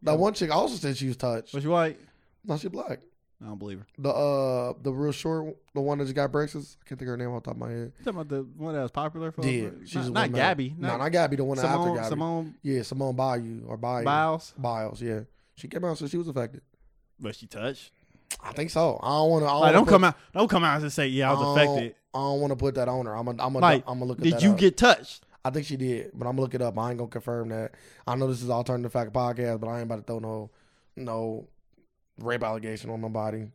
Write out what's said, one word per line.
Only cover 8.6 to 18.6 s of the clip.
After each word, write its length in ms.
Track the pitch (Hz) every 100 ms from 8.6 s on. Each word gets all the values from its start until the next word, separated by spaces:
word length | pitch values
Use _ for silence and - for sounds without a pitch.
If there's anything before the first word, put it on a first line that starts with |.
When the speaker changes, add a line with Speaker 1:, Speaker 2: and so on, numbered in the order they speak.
| 156
Speaker 2:
that 80 | 151
was 80 | 123
popular 400 | - 151 160 160
for 140 | 156 131
Speaker 1:
Yeah, 220 | 123 104
Speaker 2:
a 180 | - -
Speaker 1:
she's 80 | 147
Speaker 2:
not, 60 | 127
Speaker 1:
a 40 |
Speaker 2:
not 100 | 202
Speaker 1:
woman. 100 | 190
Speaker 2:
Gabby. 420 | 123 160 147 131 160
Speaker 1:
Nah, 120 | 175
Speaker 2:
Not 100 | 120
Speaker 1:
not 140 | 147
Gabby, 240 | 170 143 139
the 80 |
one 140 | 135 131
after 120 | 135
Speaker 2:
Simone, 240 | 139 175 170
Speaker 1:
Gabby. 120 | 113
Speaker 2:
Simone 460 | 151 165 165 160 -
Speaker 1:
Yeah, 200 | 139 131
Simone 320 | 107 131 135
Biles 480 | 127 131 120 113 113 117
or 80 | 113
Biles. 280 | 120 123
Speaker 2:
Biles? 500 | 131 151 160 160 - -
Speaker 1:
Biles, 420 | 123 113 110 107
yeah. 180 | 117 107 113 _ _
She 140 | - 135
came 160 | -
out 40 | 175
and 80 | 151
said 120 | 147
she 60 | 170
was 100 | 165
affected. 340 | 131 113 135 _ _ _ _ _ -
Speaker 2:
Was 160 | 104 -
she 100 | 113
touched? 460 | 107 120 135 - _ _ _ - -
Speaker 1:
I 100 | -
think 180 | -